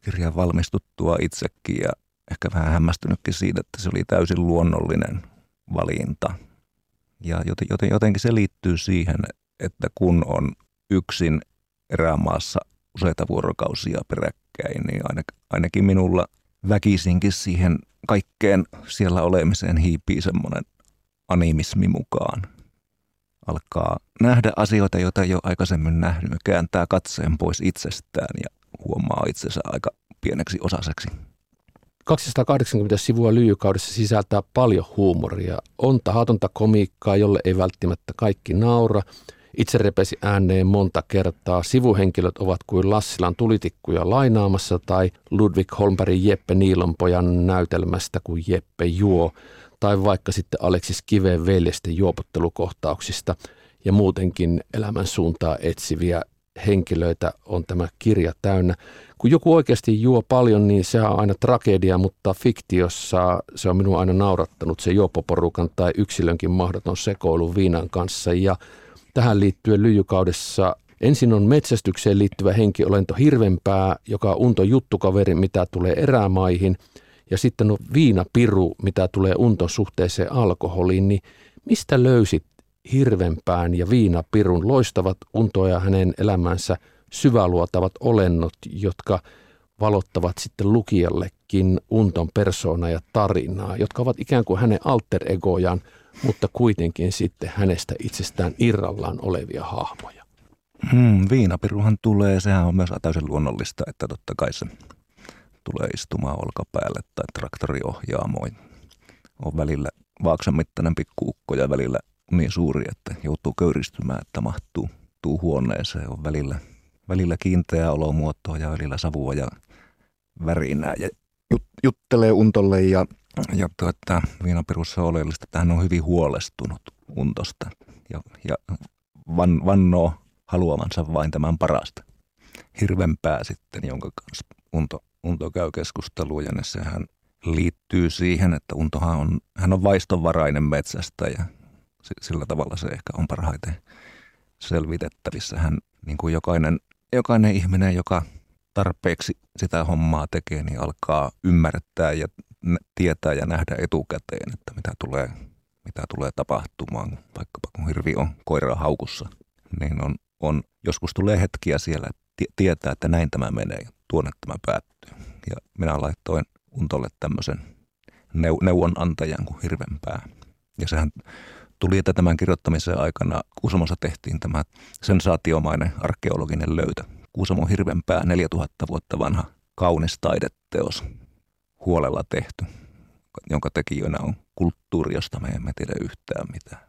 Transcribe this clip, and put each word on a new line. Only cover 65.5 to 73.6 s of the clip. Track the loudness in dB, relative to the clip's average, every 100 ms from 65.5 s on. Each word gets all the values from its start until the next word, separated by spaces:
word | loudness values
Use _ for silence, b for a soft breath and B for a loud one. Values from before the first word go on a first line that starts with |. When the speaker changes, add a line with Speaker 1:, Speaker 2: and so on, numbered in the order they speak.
| 0 -4 0
Speaker 2:
tai | 0 0
yksilönkin | -2 0 0 0 0
mahdoton | 0 0 -2 -6 -4
sekoilu | -4 -2 0 0 0 2
viinan | 2 2 -2
kanssa. | -4 -4 -4 -2
Ja | 2 2 0 B B B B B
tähän | 2 4 4
liittyen | 4 2 2 4
Lyijykaudessa | 6 4 4 2 2 -2 -4 0 0 0 _ _
ensin | 2 4 4
on | 6
metsästykseen | 6 4 4 0 0 0 2 4
liittyvä | 2 2 2
henkiolento | 4 2 2 2 2 0
Hirvenpää, | 4 4 6 4 2